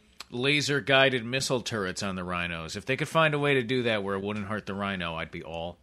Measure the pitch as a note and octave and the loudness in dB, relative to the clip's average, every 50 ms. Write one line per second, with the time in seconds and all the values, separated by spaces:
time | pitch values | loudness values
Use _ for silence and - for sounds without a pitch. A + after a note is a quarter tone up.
0 | _ _ _ - - - - A#2+ B2+ C#3+ D3 D3 B2+ C#3 D3 C#3 F#2 - C3+ C3+ | _ _ _ -20 -14 -10 -4 0 2 2 2 2 2 0 0 0 2 4 6 6
1 | C3+ C3+ B2+ B2 A2 A#2 B2+ C3+ C3+ - C3+ A#2+ G2 - - G#2+ F#2+ F#2 F2+ - | 6 6 4 2 -2 -2 -2 -2 0 0 0 0 -2 -2 -4 -2 -2 -2 -4 -4
2 | G#2 G2 F#2 F#2 F2+ F2+ F2+ F2 F2 E2+ E2+ E2 D#2+ E2 F#2 G2+ - - C3 B2+ | -4 -4 -4 -4 -4 -4 -2 -2 -2 -2 -4 -6 -6 -8 -8 -6 -4 -2 -2 -2
3 | D3+ - - E3 D#3+ D3+ D3 C#3+ C#3+ C#3+ C#3 C3 A#2+ A2 C3 B2+ A#2 A#2 A2 G#2 | -2 0 4 4 4 4 4 2 2 4 4 2 2 2 0 2 2 2 2 0
4 | G2 G2 G2 G2 G2 G2+ G#2 G#2+ G2 G2 A2 G2+ - - G2 G2+ G2+ G2 G2 F2+ | 0 -2 -2 -2 -2 -2 -2 -4 -4 -4 -6 -6 -6 -6 -4 -4 -2 -2 -2 -2
5 | F2 E2+ E2 D#2+ E2 D#2 - E2 - - E2 E2 E2 F2 E2 - | -4 -4 -4 -6 -6 -8 -8 -10 -10 -8 -6 -6 -6 -6 -8 -12